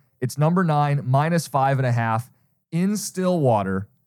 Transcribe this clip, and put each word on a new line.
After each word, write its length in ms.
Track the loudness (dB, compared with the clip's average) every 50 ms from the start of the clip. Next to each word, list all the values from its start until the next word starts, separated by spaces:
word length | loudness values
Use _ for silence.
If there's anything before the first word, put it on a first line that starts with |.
| _ _ _ -8
It's 160 | -8 -6 -2
number 260 | 0 0 2 2 2 2
nine, 400 | 2 2 2 2 0 0 -2 -2
minus 400 | 0 0 2 2 2 0 -2 -2
five 320 | -2 0 0 2 2 2 0
and 80 | 0
a 60 | 0 0
half 380 | 0 0 0 0 -2 -4 -6 _ _ _ _ _ _ _ _
in 280 | -4 -2 0 0 -2 -4
Stillwater. 920 | -6 -8 -6 -4 -2 0 0 2 2 2 2 2 0 -2 -4 -4 -6 -8 _ _ _